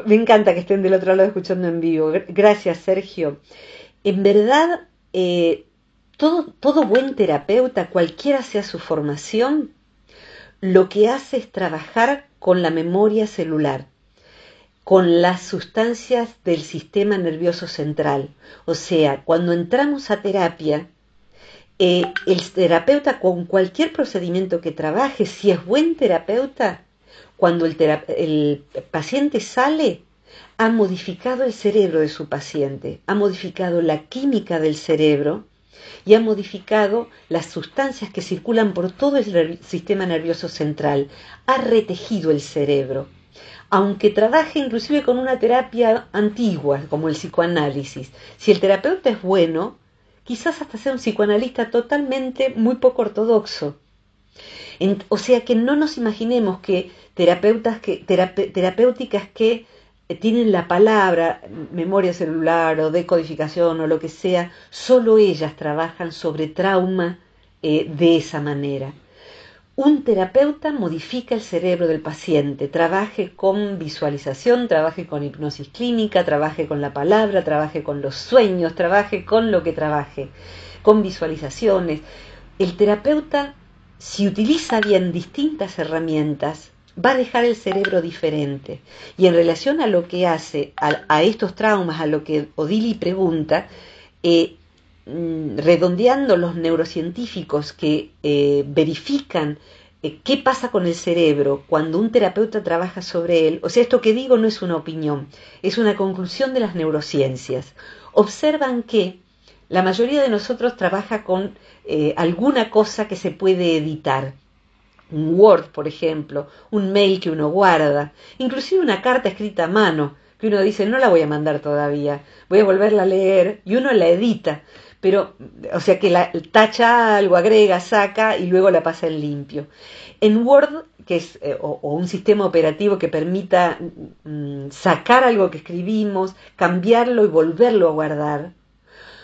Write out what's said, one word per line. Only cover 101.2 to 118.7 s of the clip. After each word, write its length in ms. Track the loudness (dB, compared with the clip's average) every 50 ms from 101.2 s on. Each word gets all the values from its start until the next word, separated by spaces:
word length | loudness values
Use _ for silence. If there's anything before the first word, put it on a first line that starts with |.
| 2 2 2 2 0 0 -2 -4 -4 -2
cuando 300 | -2 -2 -2 -2 -2 -2
un 120 | 0 0
terapeuta 520 | 2 2 2 2 0 -2 -2 -2 -4 -6
trabaja 400 | -4 -2 -2 -2 -4 -4 -8 -12
sobre 460 | -10 -6 -6 -4 -2 0 2 2 2 2
él, 120 | 0 -2
o 60 | -4 0
sea, 140 | 2 2
esto 180 | 2 4 2 2
que 140 | 2 2 0
digo 220 | 0 2 2 2 4
no 100 | 2 0
es 140 | -2 -4
una 140 | -4 -4 -4
opinión, 520 | -6 -6 -8 -8 -6 -4 -4 -4 -6 -8 -12 -18 -20 -20 -20 -12 -8
es 160 | -6 -4 -2 0
una 160 | 0 0 0
conclusión 580 | 0 -2 -4 -4 -6 -8 -8 -6 -4 -4 -2 -2
de 60 | -2
las 140 | -2 -2 -2
neurociencias. 1000 | -4 -2 -2 -2 -4 -4 -4 -2 -2 -2 -2 -4 -8 -8 -8 -8 -8 -8 -12 _ -20 -20 -20 -20 -20 -20 0
Observan 720 | 2 2 2 2 0 -2 0 0 0 0 0 -2 -2 -4
que 360 | -4 -2 0 0 0 -2 -4 -14 _ _ _ _ _ _ _ _ _ -4
la 140 | 0 0
mayoría 400 | 0 2 2 0 0 0 2 2
de 60 | 2 2
nosotros 480 | 0 -2 -4 -6 -4 -2 -2 -4 -2
trabaja 460 | -2 -2 -2 -2 -2 -4 -6 -8 -6
con, 320 | -4 -4 -4 -2 -4 -6 -10 -16 _ -20 -20 _ -8
eh, 280 | -4 -2 0 0 0 0
alguna 540 | 0 -2 -2 -2 0 0 2 2 2 0 0
cosa 360 | 2 0 0 0 -2 -6 -6 -6
que 60 | -6
se 140 | -6 -6 -8
puede 460 | -6 -2 0 0 2 2 2 2 0
editar. 560 | 0 -2 -4 -6 -6 -4 -2 -2 -2 -4 -8 -12 _ _ _ _ _ _ _ _ _ _ _ _ _ _ -10
Un 220 | -6 -4 -2 0 4 6
Word, 280 | 8 8 8 6 2
por 200 | -4 -8 -8 -8
ejemplo, 640 | -8 -6 -4 -4 -4 -4 -4 -8 -8 -8 -10 -10 -10 -14 -20 -10 _
un 220 | -4 -4 -2 0
mail 280 | 2 2 4 4 2 0
que 100 | -2 -4
uno 180 | -2 -2 -2 0
guarda, 600 | 2 4 4 4 4 4 2 2 0 0 -2 -4 -10 _ -20 -20 -10 -8
inclusive 420 | -6 -6 -4 -6 -4 0